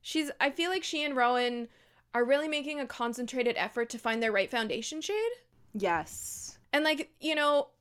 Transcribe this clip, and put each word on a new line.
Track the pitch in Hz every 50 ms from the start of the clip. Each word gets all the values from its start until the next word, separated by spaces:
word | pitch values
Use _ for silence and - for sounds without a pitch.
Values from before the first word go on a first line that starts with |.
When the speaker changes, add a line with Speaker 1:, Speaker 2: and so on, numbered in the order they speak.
Speaker 1:
She's, | _ - - 311 311 285 - -
I | - 285
feel | 277 - 330 349
like | 370 381 330
she | - - 302 294
and | 294 277
Rowan | 254 240 240 247 247 247 247 240 240 233 233 - _ - _ _ _ _ _ -
are | 233 240
really | 233 277 285 311 311
making | 302 294 277 285 302 294
a | 269 233
concentrated | - - 240 233 233 - 247 226 - 254 247 240 233 -
effort | 175 214 - 247 233 233
to | - 226
find | - 233 226 226 226
their | 226
right | 208 196 190 -
foundation | - 233 226 214 - - 220 - - 311
shade. | 311 - 403 427 440 466 494 - _ _ _ _ - - _
Speaker 2:
Yes. | 214 196 185 170 165 156 - - - - - - - - - - - _ _ -
Speaker 1:
And, | 285 302
like, | 311 311 277 320 - _ _
you | - 311 311
know | 302 294 294 294 285 285 - _ _